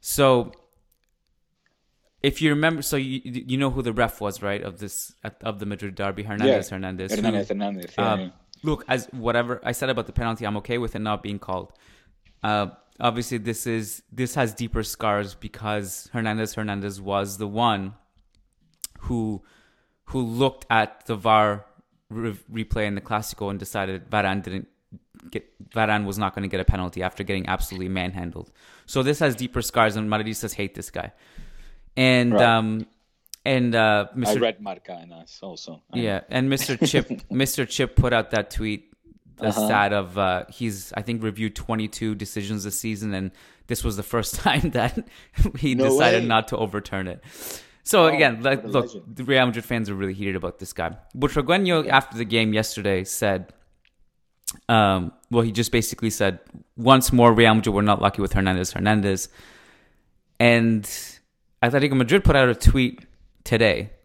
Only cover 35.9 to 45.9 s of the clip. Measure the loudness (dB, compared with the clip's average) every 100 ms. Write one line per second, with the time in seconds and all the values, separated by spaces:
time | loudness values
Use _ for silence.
35.9 | -6 -4 -4 -4 -2 0 0 -2 0 2
36.9 | 0 -2 -10 -6 -2 -2 -2 -4 -2 0
37.9 | 2 4 2 2 -2 -2 -4 -4 -6 _
38.9 | _ _ -20 _ -6 -2 0 2 4 4
39.9 | 2 -2 0 0 0 -4 -6 -6 -6 -10
40.9 | -10 -6 -4 -4 -4 -6 -6 -6 -4 -4
41.9 | -4 -6 -6 -6 -8 -6 -6 -6 -6 -6
42.9 | -6 -4 -4 -6 -10 -20 _ _ -4 -4
43.9 | -4 -4 -4 -4 -2 0 0 0 0 -2
44.9 | -2 -10 -18 -14 0 0 2 0 2 4